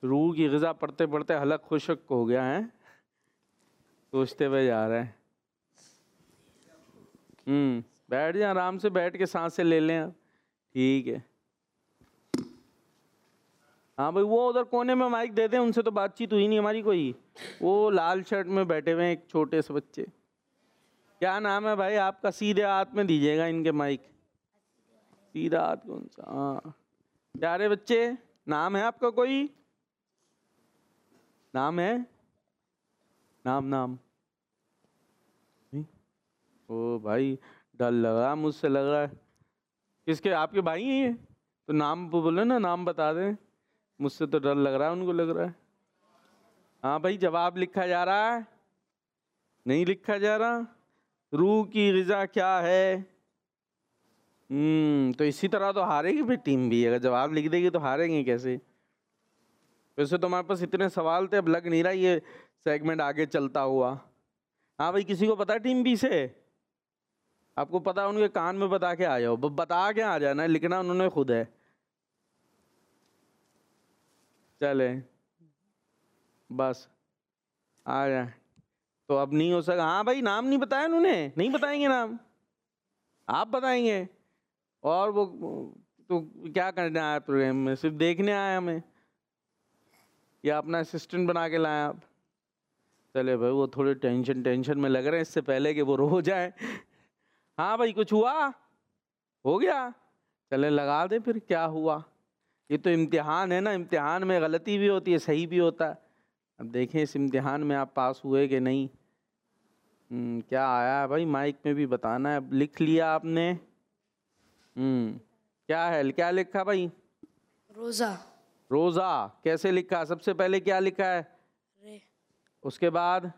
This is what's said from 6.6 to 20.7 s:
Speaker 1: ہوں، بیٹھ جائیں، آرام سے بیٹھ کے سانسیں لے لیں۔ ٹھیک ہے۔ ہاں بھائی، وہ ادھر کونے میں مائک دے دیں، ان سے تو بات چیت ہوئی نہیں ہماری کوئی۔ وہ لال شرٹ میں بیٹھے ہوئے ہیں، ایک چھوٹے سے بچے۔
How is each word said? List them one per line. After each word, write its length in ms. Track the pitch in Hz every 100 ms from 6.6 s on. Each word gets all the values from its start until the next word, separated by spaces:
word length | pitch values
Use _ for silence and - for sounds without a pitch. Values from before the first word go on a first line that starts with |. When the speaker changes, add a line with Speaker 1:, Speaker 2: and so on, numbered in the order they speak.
| _ _ _ - - _ _ - -
Speaker 1:
ہوں، 340 | 143 139 120 110 _ _
بیٹھ 280 | 127 156 180
جائیں، 140 | 208
آرام 280 | 190 180 185
سے 120 | 202
بیٹھ 280 | 185 175 175
کے 80 | 180
سانسیں 380 | 180 170 160
لے 160 | 170 160
لیں۔ 260 | 156 165 160 - _ _ _ _ _
ٹھیک 360 | 131 131 135 127
ہے۔ 100 | 117 120 _ _ _ _ _ _ _ _ _ _ - - - _ _ _ _ _ _ _ _ _ _ _ _ _ -
ہاں 140 | 143
بھائی، 140 | 180 208
وہ 220 | 226 247
ادھر 140 | 247
کونے 320 | 247 240 247
میں 140 | 254 254
مائک 280 | 233 240 208
دے 120 | 226
دیں، 100 | 247
ان 140 | 240
سے 100 | 226
تو 80 | 220
بات 280 | 208 196 -
چیت 140 | 226
ہوئی 140 | 214 202
نہیں 120 | 214
ہماری 240 | 208 214
کوئی۔ 300 | 208 185 139 120 _ - - -
وہ 300 | 170 202 214
لال 320 | 196 165 185 185
شرٹ 160 | 202 180
میں 180 | 190
بیٹھے 280 | 185 160 151
ہوئے 120 | 165
ہیں، 80 | 175
ایک 80 | 170 -
چھوٹے 340 | 165 156 165
سے 100 | 147
بچے۔ 320 | 147 - - - - _ _ _ _ _